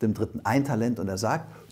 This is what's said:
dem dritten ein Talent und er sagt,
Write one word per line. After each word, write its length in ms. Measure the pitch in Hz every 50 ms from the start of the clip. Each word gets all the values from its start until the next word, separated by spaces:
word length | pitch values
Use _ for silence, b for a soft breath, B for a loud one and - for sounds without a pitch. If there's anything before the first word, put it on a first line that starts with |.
dem 140 | 117 107 98
dritten 260 | 98 107 - - - -
ein 200 | 101 117 139 139
Talent 340 | 139 127 110 117 123 120 -
und 100 | 95 95
er 100 | 95 95
sagt, 280 | 110 110 143 160 160 b b b b b